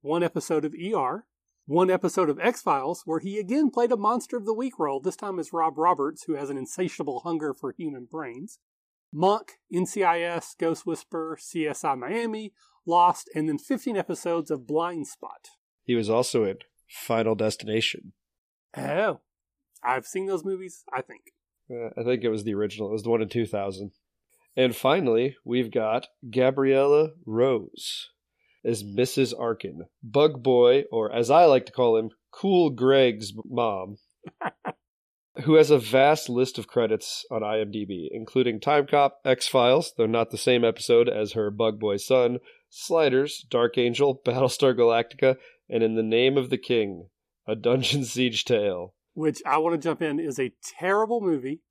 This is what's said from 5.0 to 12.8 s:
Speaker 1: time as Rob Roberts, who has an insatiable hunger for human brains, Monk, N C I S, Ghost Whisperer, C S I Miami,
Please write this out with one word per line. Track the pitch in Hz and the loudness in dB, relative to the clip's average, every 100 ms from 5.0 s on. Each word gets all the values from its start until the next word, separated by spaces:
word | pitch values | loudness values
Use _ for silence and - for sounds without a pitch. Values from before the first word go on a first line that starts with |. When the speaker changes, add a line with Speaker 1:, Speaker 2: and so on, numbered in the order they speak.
| 160 - | -6 -6
Speaker 1:
time | 208 185 | -8 -8
as | 156 | -6
Rob | 170 160 143 | -2 -2 2
Roberts, | 170 170 143 - - | 2 2 -2 -6 -8
who | 147 | -6
has | 139 | -6
an | 139 | -8
insatiable | 127 - 185 - 147 123 | -10 -6 -6 -6 -8 -6
hunger | 170 165 151 | -6 -4 -4
for | 131 135 | -6 -10
human | - 160 135 123 | -8 -10 -10 -14
brains, | 160 139 120 185 - _ _ _ _ _ | -12 -12 -12 -16 -18 _ _ _ _ _
Monk, | 147 185 214 - - _ | 0 2 2 -4 -20 _
N | 175 185 | -4 -4
C | 208 | 0
I | 185 170 | 0 0
S, | 170 170 - - | -2 -6 -10 -4
Ghost | 165 160 - | -4 -2 -6
Whisperer, | 160 - 165 160 156 | -8 -8 -10 -10 -12
C | - 170 151 | -10 -6 -4
S | 147 | -4
I | 156 135 | -4 -4
Miami, | 123 220 233 214 214 _ _ _ | -4 -6 -6 -8 -12 _ _ _